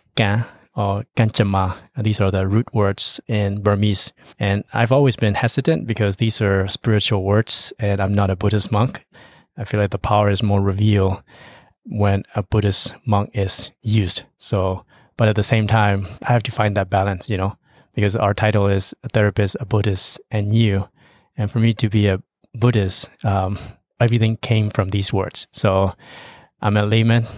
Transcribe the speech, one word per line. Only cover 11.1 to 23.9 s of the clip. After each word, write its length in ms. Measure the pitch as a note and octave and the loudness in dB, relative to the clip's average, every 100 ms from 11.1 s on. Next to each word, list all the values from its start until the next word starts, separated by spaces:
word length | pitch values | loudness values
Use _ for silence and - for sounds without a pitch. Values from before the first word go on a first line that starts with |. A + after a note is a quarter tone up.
| F#2+ _ - - - _ _ B3 | -2 _ -20 -20 -20 _ _ -10
when 380 | G#2+ G2+ G2 - G#2+ | -2 0 0 -2 -8
a 80 | |
Buddhist 520 | - G#2+ G2+ - - - - | -2 0 2 0 -4 -8 -2
monk 260 | G2+ G#2 | -2 0
is 380 | G#2 F#2+ - - _ | -4 -4 -4 -8 _
used. 420 | A2 A2 F#2 - - _ | -2 0 0 -4 -8 _
So, 480 | - G2+ F#2+ F#2 - _ _ - | -4 -2 -2 -4 -10 _ _ 0
but 100 | A2 | 0
at 80 | G#2 | 2
the 80 | |
same 240 | G2+ A2 G#2 | 2 0 2
time, 400 | A2+ G#2 G2 F#2+ - | 4 4 2 -4 -10
I 80 | - | 0
have 120 | A#2+ | 0
to 80 | - | 0
find 260 | - G#2+ G2+ | -2 0 0
that 120 | F#2 | 0
balance, 400 | G2 G2+ F#2 - | 0 0 -4 -6
you 80 | F#2+ | -4
know, 200 | G2 - _ _ _ | -4 -6 _ _ _
because 220 | - G#2 G#2 | -2 0 0
our 180 | G2+ | 0
title 340 | G2+ G#2+ G#2 G2 | 2 0 2 2
is 260 | G2 - - | 0 -2 -10
A 60 | - | -4
Therapist, 480 | A#2 G#2 G2+ G2+ - | 0 2 2 -2 -4
a 60 | G2+ | -2
Buddhist, 540 | G#2+ G2+ F#2+ - - - | 0 0 -2 -4 -8 -6
and 220 | G#2+ G2+ | -4 0
You. 340 | A2+ A2 G2 - _ _ _ _ - | 4 4 2 -4 _ _ _ _ -6
And 140 | G#2 | -4
for 80 | A#2 | 0
me 140 | A2+ | 0
to 160 | G#2+ A2 | 2 0
be 180 | G#2+ G2+ | 2 2
a 140 | F#2+ - _ _ A2+ | 0 -4 _ _ 0
Buddhist, 540 | B2 A2 F#2+ - - _ | 2 2 0 -2 -6 _
um, 360 | G#2+ G2 F#2+ G2 - - _ | -2 0 -2 -4 -10 -20 _